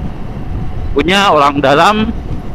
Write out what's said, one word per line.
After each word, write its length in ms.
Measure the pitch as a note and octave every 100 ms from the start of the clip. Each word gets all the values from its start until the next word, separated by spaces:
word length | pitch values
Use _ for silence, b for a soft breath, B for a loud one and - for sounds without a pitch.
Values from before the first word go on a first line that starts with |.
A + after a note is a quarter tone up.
| - - - - - - - - -
punya 380 | C3+ D3+ G3 G3
orang 320 | D#3 C#3+ C#3+
dalam 480 | C#3 C#3+ F3+ G#3 A3 - - - -